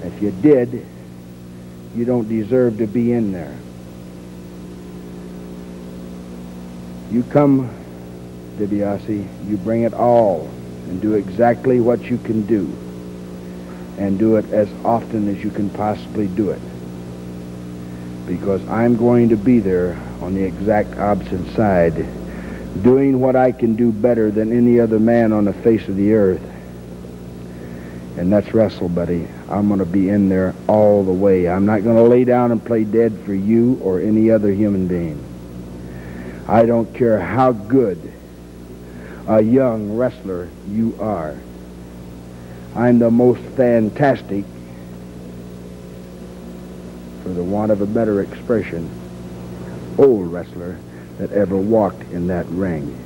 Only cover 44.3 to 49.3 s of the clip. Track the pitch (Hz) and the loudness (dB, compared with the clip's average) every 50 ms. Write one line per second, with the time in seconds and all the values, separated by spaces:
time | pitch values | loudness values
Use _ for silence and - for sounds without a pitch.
44.3 | 98 101 98 - - - - - - - - - - - - - - - - - | -6 -6 -6 -8 -14 -18 -18 -18 -18 -18 -16 -16 -16 -16 -16 -16 -16 -16 -16 -16
45.3 | - - - - - - - - - - - - - - - - - - - - | -16 -16 -16 -16 -16 -16 -16 -16 -16 -16 -16 -16 -16 -16 -16 -16 -16 -16 -16 -16
46.3 | - - - - - - - - - - - - - - - - - - - 98 | -16 -16 -16 -16 -14 -14 -16 -14 -16 -14 -14 -14 -14 -14 -14 -14 -14 -10 -8 -6
47.3 | 90 87 87 90 101 104 107 107 107 98 101 101 110 117 113 107 104 98 90 - | -4 -4 -2 0 0 0 2 2 2 2 2 0 2 2 2 2 2 0 0 -2
48.3 | - - - - 120 107 90 - 85 82 82 82 - - - - - - - - | -6 -10 -2 0 0 0 0 -2 -6 -6 -6 -8 -10 -12 -12 -14 -14 -14 -14 -14